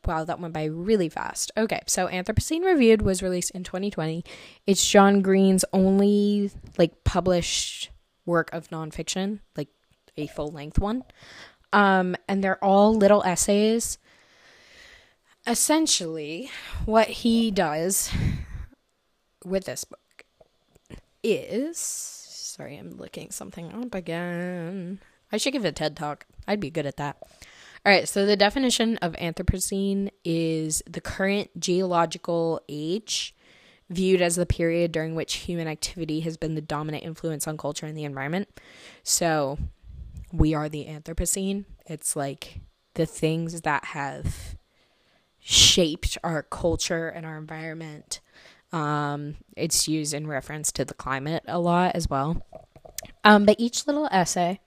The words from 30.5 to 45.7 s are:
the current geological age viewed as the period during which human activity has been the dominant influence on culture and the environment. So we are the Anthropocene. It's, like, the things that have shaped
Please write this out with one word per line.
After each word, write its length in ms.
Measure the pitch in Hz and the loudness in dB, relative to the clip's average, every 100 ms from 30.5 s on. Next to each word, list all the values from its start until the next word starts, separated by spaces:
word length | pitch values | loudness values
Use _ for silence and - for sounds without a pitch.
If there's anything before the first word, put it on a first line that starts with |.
| 160 156 156 - | -2 -2 -4 -6
the 120 | 170 | -12
current 600 | - - 190 202 - 175 | -10 -2 0 0 -4 -6
geological 1000 | 185 180 185 175 165 175 - 170 165 156 - | -2 0 2 2 0 -2 -4 -2 0 -2 -6
age 680 | 147 156 208 - - - _ _ _ _ _ - | -8 -4 -4 -4 -6 -6 _ _ _ _ _ -10
viewed 360 | 175 190 185 | -2 4 4
as 140 | 175 175 | 4 0
the 100 | 175 | 0
period 440 | - 165 170 170 | 2 2 2 0
during 220 | 160 160 | 0 -4
which 220 | 160 - - | -4 -6 -8
human 320 | - 170 160 | -6 -6 -6
activity 540 | 151 - 180 160 156 | -6 -8 -6 -4 -4
has 160 | 165 160 | -4 -6
been 180 | 160 156 | -6 -6
the 40 | |
dominant 420 | 151 147 156 151 | -4 -6 -6 -8
influence 440 | 165 160 165 147 160 | -10 -8 -6 -6 -6
on 80 | 156 | -6
culture 300 | 143 147 156 | -6 -8 -10
and 100 | 156 | -8
the 80 | |
environment. 460 | 147 135 139 180 208 - - - - - | -8 -8 -6 -4 -6 -12 -20 -20 -20 -12
So 560 | - - 170 156 135 147 - - - - - - - | -4 0 2 0 0 -4 -8 -12 -20 -18 -16 -16 -6
we 220 | 160 156 156 | 0 2 2
are 140 | 151 | -4
the 160 | 151 - | -8 -10
Anthropocene. 800 | 151 156 165 175 196 190 196 196 - - | -14 -12 -6 -4 -2 -2 -4 -8 -18 -16
It's, 300 | 156 - 151 | -10 -6 -4
like, 460 | 139 143 - - - _ _ - | -6 -8 -14 -16 -18 _ _ -4
the 100 | 160 | -2
things 560 | - 160 160 165 170 | 0 0 0 -4 -4
that 240 | 156 143 - | -2 -2 -4
have 720 | 151 139 139 - - - - _ _ _ _ _ _ _ _ - | -8 -8 -6 -6 -8 -10 -16 _ _ _ _ _ _ _ _ 0
shaped 680 | - - | 6 6